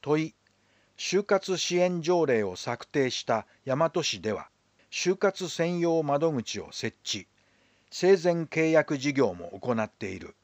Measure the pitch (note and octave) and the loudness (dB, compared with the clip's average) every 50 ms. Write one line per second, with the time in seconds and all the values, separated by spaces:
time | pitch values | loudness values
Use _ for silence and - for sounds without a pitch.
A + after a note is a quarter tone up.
0 | - C#3 D3 D#3 D#3+ D#3+ - _ _ _ _ _ _ _ _ _ _ _ _ - | 0 0 0 0 0 -4 -8 _ _ _ _ _ _ _ _ _ _ _ _ -10
1 | - - - F#3 G3+ - G#3 F#3+ - - F#3 D#3+ - - F3 F3+ F3+ F3+ F3+ F3 | -8 -2 0 0 2 2 0 0 2 -2 -4 -2 -2 -2 2 2 2 2 0 -2
2 | D#3 D#3+ F3+ F3 D#3+ C#3 B2+ A2+ G#2 F#2+ F2+ - - C3 A#2+ - - _ - D3+ | 0 2 2 2 4 4 2 2 2 0 -4 -6 -6 -6 -6 -6 -8 _ -2 0
3 | C3+ B2+ A#2 - - - B2 A2 G2+ _ _ _ _ C3+ C3 C#3 E3 E3 - - | 0 0 -2 -4 -2 0 -2 -2 -2 _ _ _ _ -4 0 0 0 0 0 0
4 | D#3+ - - G2+ - A2 G#2 F2+ D2+ - _ _ _ _ _ _ _ _ - - | -2 -2 -4 -4 -4 -4 -4 -4 -6 -12 _ _ _ _ _ _ _ _ -8 -4
5 | - F3 F#3+ F#3+ - G3 F#3+ - F#3+ E3 - - E3 E3+ F3 F3 E3+ E3+ E3 E3 | 0 0 0 2 2 0 0 0 -8 -8 -2 -2 -2 0 0 0 2 2 2 2
6 | D#3 C#3+ C#3+ C#3+ D#3+ E3 D#3 B2+ G#2+ - - G2+ E2 - - - - A2+ - _ | 2 2 0 2 2 2 0 0 -4 -6 -8 -10 -10 -10 -12 -6 -6 -8 -8 _
7 | _ - - G#2 F2+ _ _ _ _ _ _ _ _ _ _ _ _ _ - - | _ -8 -8 -8 -8 _ _ _ _ _ _ _ _ _ _ _ _ _ -8 0
8 | - F3+ G3 F#3+ D#3 F3+ E3+ E3+ E3 D3 - D#3+ D#3+ D#3+ D#3+ D#3 D3 - D#3 C#3 | 6 6 6 6 6 2 2 2 -2 -4 -2 0 2 4 4 4 4 4 -2 -2
9 | B2+ D3 C#3 C3+ C3+ G#2 F2+ F2 F2 F2 - G2 - A#2+ B2 A2+ G#2+ G#2+ _ _ | -2 -2 2 2 2 2 2 -4 -10 -12 -12 -10 -4 -2 0 0 -2 -4 _ _
10 | A2+ G2 F#2+ F#2 E2 E2 - _ | -10 -10 -8 -10 -12 -16 -18 _